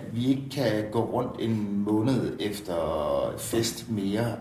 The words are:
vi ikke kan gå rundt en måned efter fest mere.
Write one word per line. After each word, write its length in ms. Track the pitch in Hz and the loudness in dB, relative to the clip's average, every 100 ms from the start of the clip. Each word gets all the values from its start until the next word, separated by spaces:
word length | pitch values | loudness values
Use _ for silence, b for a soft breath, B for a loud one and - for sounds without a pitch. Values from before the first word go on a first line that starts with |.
| - | -4
vi 140 | 113 127 | 0 2
ikke 160 | 135 - | 2 0
kan 320 | 147 117 107 107 | 0 2 2 0
gå 140 | 117 | 0
rundt 260 | 101 120 131 - | 0 0 -2 -2
en 440 | 113 107 101 101 101 | 0 0 0 0 2
måned 500 | 107 123 120 - - | 4 4 2 0 -2
efter 340 | 104 101 92 85 80 78 73 69 58 - | -4 -4 -4 -2 0 0 0 0 0 -4
fest 540 | - 117 113 - - | -2 0 0 -2 -4
mere. 440 | 104 98 107 117 - | -2 0 0 0 -2